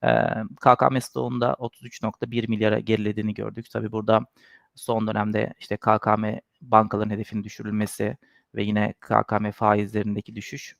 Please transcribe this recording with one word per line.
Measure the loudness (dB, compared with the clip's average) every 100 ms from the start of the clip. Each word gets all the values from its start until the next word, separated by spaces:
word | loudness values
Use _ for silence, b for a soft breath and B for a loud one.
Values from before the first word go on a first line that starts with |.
E, | 4 2 2 -2 -8 0
K | 4 6
K | 6
M | 2
stoğunda | -4 -6 -4 -2 -2
otuz | -2 -6 _
üç | -20 -8
nokta | -8 -6 -6
bir | -4 -2
milyara | 0 2 2
gerilediğini | 2 0 0 -2 -4
gördük. | -4 -8 -8 -10
Tabii | -8 -4
burada | -4 4 4 2 _ b b b
son | -18 -2 0 0
dönemde | 0 0 0 -2 -6
işte | -8 -4
K | 2 2
K | 2 0
M | 0 -6 _ _
bankaların | 2 4 4 0 -2
hedefinin | -2 -4 -6
düşürülmesi | -8 -10 -6 -2 -2 -2 -4 -4 b b b
ve | -6
yine | -2 0 0 -4
K | 0 2
K | 2 0
M | -2
faizlerindeki | 0 2 2 2 -2 -2 -4 -6 -12
düşüş | -12 -14 -16 -20